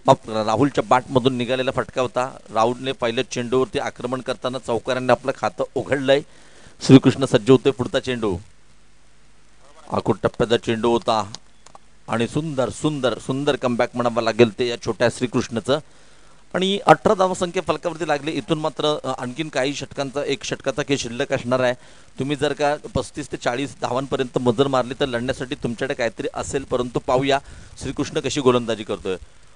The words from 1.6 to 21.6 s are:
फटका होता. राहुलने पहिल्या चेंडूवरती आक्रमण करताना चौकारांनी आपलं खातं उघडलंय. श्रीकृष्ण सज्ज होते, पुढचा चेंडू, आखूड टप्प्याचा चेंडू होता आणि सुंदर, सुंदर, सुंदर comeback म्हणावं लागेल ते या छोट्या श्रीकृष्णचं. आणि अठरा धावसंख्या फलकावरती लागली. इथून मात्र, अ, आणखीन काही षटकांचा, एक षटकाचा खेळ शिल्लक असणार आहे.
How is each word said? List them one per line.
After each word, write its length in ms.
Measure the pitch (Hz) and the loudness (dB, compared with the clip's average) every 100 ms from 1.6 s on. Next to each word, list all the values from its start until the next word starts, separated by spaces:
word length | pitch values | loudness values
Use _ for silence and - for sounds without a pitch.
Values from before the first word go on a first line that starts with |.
| 127 | 0
फटका 300 | 131 107 - | -2 -4 -2
होता. 360 | 123 123 131 123 - | -2 -2 -4 -8 -4
राहुलने 380 | 107 113 123 131 | 2 2 0 -6
पहिल्या 400 | 127 120 117 127 | -4 -2 -2 -4
चेंडूवरती 480 | - 120 131 160 143 | -4 0 2 2 -2
आक्रमण 420 | 120 - 120 131 | -6 -6 -6 -6
करताना 380 | 123 117 127 127 | -6 -6 -6 -6
चौकारांनी 520 | - 113 - 127 127 | -4 -2 -2 -2 2
आपलं 200 | 120 131 - | 2 0 -2
खातं 260 | 107 - 135 131 | -2 -2 -4 -4
उघडलंय. 460 | 90 139 131 139 - - - - - - - | -2 0 4 2 2 -14 -20 -20 -20 -2 8
श्रीकृष्ण 400 | 135 135 123 135 | 10 10 2 2
सज्ज 240 | 123 104 | 2 6
होते, 220 | 127 139 | 6 6
पुढचा 280 | 131 123 135 | 0 0 -2
चेंडू, 380 | 127 123 110 92 - - - - - - - - - - - - - - - | -2 -2 -2 -2 -8 -20 -20 -20 -20 -20 -20 -20 -20 -20 -20 -20 -20 -20 -8
आखूड 240 | 196 - - | -4 -2 0
टप्प्याचा 340 | 117 - 113 117 | -2 0 0 0
चेंडू 340 | - 113 120 | 0 0 2
होता 400 | 117 120 110 101 117 - - - - - - - | 2 2 0 -2 -10 -18 -20 -20 -20 -20 -14 -4
आणि 200 | 113 117 | -2 -2
सुंदर, 420 | 147 160 131 123 | -4 -4 -2 -4
सुंदर, 480 | - 156 147 123 107 | -2 -4 0 -2 -2
सुंदर 380 | - 131 143 - | -4 -4 -2 0
comeback 340 | 127 120 123 120 | 0 0 0 0
म्हणावं 260 | 120 117 | -2 0
लागेल 380 | 113 107 117 98 | 2 4 2 2
ते 80 | 123 | -4
या 140 | 117 123 | -4 -4
छोट्या 240 | 110 120 | 0 0
श्रीकृष्णचं. 680 | - 123 131 104 113 - 151 - - - - - - - | 0 -2 -2 -2 -4 -2 -2 -4 -20 -20 -20 -20 -20 -6
आणि 260 | 180 190 202 - | -2 0 2 4
अठरा 280 | 156 202 | 4 4
धावसंख्या 500 | 208 185 180 180 185 165 | 4 2 0 -4 -2 -2
फलकावरती 400 | 151 175 160 165 | -2 -4 -2 -2
लागली. 240 | 147 147 | 0 -2
इथून 280 | 143 117 160 | -2 -2 0
मात्र, 380 | 151 123 151 151 | -2 0 0 0
अ, 40 | 131 | -2
आणखीन 420 | 131 123 123 156 | -4 -6 -6 -6
काही 240 | 143 135 | -2 -2
षटकांचा, 500 | 135 139 - 139 139 | -2 -8 -6 -6 -4
एक 200 | 120 139 | -4 -4
षटकाचा 380 | - 120 139 135 139 | -4 -6 -4 -4 -2
खेळ 100 | 139 | -2
शिल्लक 360 | 123 120 139 | -2 -4 -2
असणार 260 | 131 117 | -2 0
आहे. 140 | 127 | 2